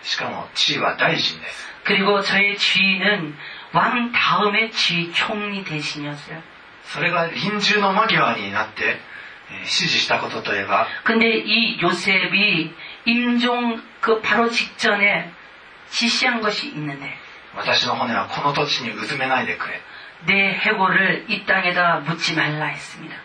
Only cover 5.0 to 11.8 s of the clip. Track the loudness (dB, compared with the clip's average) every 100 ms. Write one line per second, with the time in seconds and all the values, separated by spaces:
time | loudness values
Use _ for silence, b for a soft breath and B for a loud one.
5 | -2 -2 -2 -2 -4 -6 -6 -6 -6 -6
6 | -8 -8 -10 -14 -14 -20 -20 -20 -12 -2
7 | 0 2 0 -2 -4 0 2 4 4 4
8 | 4 4 2 0 -2 -4 -4 -2 -2 -2
9 | B B B B -16 -12 -4 -2 2 2
10 | 2 0 -2 -6 -2 -2 2 2 2 B
11 | 2 4 4 2 2 2 2 2